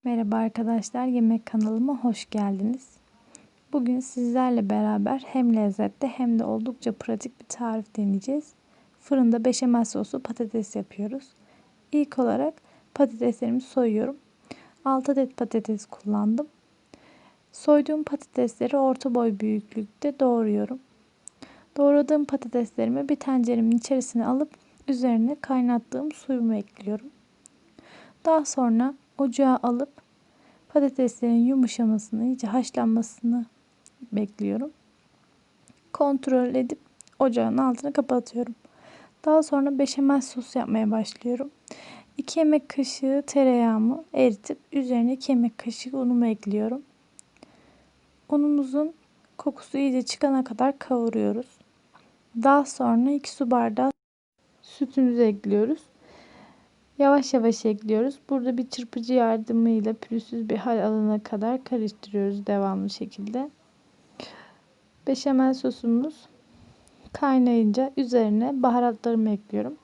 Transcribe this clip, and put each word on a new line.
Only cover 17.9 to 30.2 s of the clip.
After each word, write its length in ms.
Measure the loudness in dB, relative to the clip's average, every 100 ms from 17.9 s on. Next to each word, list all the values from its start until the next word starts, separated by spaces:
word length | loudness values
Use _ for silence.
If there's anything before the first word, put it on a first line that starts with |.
| -4
patatesleri 760 | -4 -8 -6 -4 -4 -2 -2 2
orta 380 | 0 0 -2 0
boy 240 | 0 -2
büyüklükte 800 | -2 -4 -6 -10 -10 _ -6 0
doğruyorum. 600 | 2 2 0 0 -2 -8 _ _ _ _ -20 _ -20 -20 _ 2
Doğradığım 480 | 4 6 4 0 0
patateslerimi 840 | -4 -4 -4 -4 -2 -2 -2 -2
bir 60 | -4
tenceremin 640 | 0 0 2 2 2 2
içerisine 480 | 0 -2 -2 -2 0
alıp 260 | -2 -2 -8 _ _ -6
üzerine 480 | 0 2 2 2 -2
kaynattığım 680 | -2 0 2 0 -2 -6 -6
suyumu 440 | -8 -6 -2 0 -2
ekliyorum. 560 | -6 -10 -8 -6 -8 _ _ _ _ _ _ -20 -20 -20 -20 _ 2
Daha 200 | 2 2
sonra 480 | 0 2 2 0 -4 _ -4
ocağa 420 | -2 2 4 4
alıp 260 | 2 -2 -4 -10 _ _